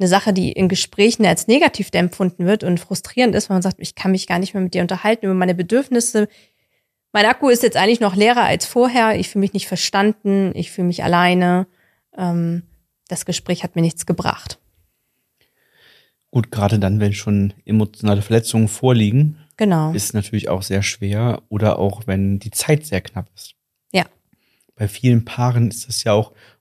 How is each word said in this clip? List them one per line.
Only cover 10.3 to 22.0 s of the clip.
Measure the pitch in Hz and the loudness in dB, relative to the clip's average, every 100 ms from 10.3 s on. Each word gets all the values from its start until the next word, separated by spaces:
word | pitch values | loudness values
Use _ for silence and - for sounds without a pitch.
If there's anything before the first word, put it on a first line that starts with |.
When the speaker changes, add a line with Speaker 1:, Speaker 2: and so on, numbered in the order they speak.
| 196 190 | 0 0
Speaker 1:
Ich | - 170 | -4 -8
fühle | - 180 | -4 -4
mich | 170 | -2
alleine. | - 175 175 180 180 180 185 _ _ _ _ - | 0 2 4 4 2 2 -2 _ _ _ _ -8
Ähm, | 180 170 170 175 170 _ _ _ _ | -4 -2 -2 -4 -8 _ _ _ _
das | 175 - | -10 -6
Gespräch | 170 - 175 | -6 -4 -6
hat | 170 170 | -4 -2
mir | |
nichts | 165 - - | -2 -2 -4
gebracht.“ | 165 - - - - _ _ _ _ _ _ _ _ _ _ _ _ _ _ _ _ _ | -4 -4 -8 -12 -18 _ _ _ _ _ _ _ _ _ _ _ _ _ _ _ _ _
Speaker 2:
Gut, | 123 107 | -4 -2
gerade | 110 101 110 | -2 0 2
dann, | 98 107 | 2 0
wenn | 104 | 0
schon | 101 - 101 98 - | -2 0 0 0 -4
emotionale | - 110 104 - 107 101 | -2 0 0 -2 0 0
Verletzungen | - 113 - 113 107 | 2 0 2 0 0
vorliegen, | - 131 120 104 127 151 - _ - | 2 2 4 4 4 2 -2 _ -2
Speaker 1:
Genau. | 214 165 156 | 0 2 0
Speaker 2:
ist | 160 - | -4 -4
natürlich | 107 98 104 - | -4 -4 -4 -2
auch | 92 | -4
sehr | 95 95 | -2 -2
schwer | 98 - 101 104 120 - - | -2 -4 -4 -2 -2 -2 -6
oder | 104 104 - | -2 0 2
auch, | 98 98 | -2 -4